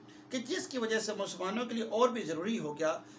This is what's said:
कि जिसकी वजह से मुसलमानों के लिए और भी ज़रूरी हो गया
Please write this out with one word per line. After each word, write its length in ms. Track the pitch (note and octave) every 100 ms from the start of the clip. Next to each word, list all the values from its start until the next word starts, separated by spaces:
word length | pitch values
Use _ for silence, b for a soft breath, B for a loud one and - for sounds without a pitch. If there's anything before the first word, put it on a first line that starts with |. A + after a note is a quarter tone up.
| - B B
कि 80 | B3+
जिसकी 400 | A#3 F#4 - B3+
वजह 220 | A3 A3
से 140 | -
मुसलमानों 520 | G3 F#3 F#3 F#3 A3+ A#3+
के 80 |
लिए 100 | A#3
और 280 | - G#3+ B3
भी 100 | A#3
ज़रूरी 340 | D#3 D#3 G3 G#3+
हो 180 | D3+
गया 180 | D3 D#3 E3 B